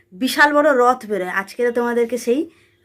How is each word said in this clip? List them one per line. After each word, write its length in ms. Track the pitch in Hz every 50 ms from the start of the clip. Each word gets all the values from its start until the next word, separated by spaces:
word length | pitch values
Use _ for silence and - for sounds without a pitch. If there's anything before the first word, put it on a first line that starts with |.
| _ _
বিশাল 400 | 185 185 254 247 - 311 294 294
বড় 240 | 294 294 294 311 269
রথ 300 | 247 247 247 254 247 220
বেরোয়। 240 | 202 214 185 180 180
আজকে 420 | 180 190 196 - - - 240 240
তোমাদেরকে 460 | 233 247 240 240 233 233 233 233 247 233
সেই 320 | - 233 240 285 - - _ _ _ _ _ _